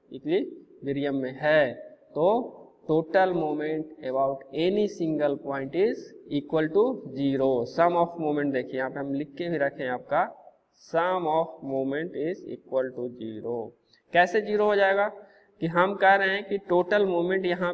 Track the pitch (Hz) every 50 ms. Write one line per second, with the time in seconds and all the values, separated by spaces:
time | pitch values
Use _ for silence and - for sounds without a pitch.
0 | _ - - 131 - 147 170 214 285 - - - - - - - - 139 139 139
1 | 139 143 139 135 131 127 127 - 147 151 156 156 143 123 117 - - - - -
2 | _ _ - 143 160 190 220 240 233 - - - - - - _ - - 156 160
3 | 160 160 175 190 190 185 180 170 160 151 151 151 151 156 156 156 156 - - -
4 | - 127 131 135 135 139 139 135 - - - 147 165 185 202 208 214 196 - -
5 | 170 160 156 147 147 143 143 143 - 143 139 135 135 135 147 170 196 233 254 -
6 | - - - - - - 147 143 143 - 156 156 156 - 156 196 220 254 - -
7 | - 135 127 131 139 139 135 131 131 135 131 120 117 120 - 160 170 175 175 175
8 | 170 170 170 170 160 151 147 147 143 143 131 127 123 - 135 131 131 131 135 143
9 | 139 139 135 139 151 139 - - 180 170 170 151 139 139 - 170 139 127 123 123
10 | 120 - 143 156 190 240 - - - - - _ _ _ _ _ - - - 160
11 | 170 180 185 185 170 156 156 160 165 165 - - - 135 135 135 135 135 139 151
12 | 160 185 - - 143 165 196 - - - 120 - - - 131 131 127 131 123 120
13 | 123 127 123 123 110 113 110 107 101 117 120 117 110 117 - _ _ _ _ _
14 | _ _ - 196 240 233 233 220 208 202 208 208 208 208 208 196 196 190 196 196
15 | 202 208 - - - - - _ _ _ _ - 160 165 165 175 180 196 202 190
16 | 196 190 196 196 196 190 190 202 208 - 202 196 - - 180 175 175 180 208 214
17 | 202 190 175 170 175 180 185 190 190 180 175 180 185 175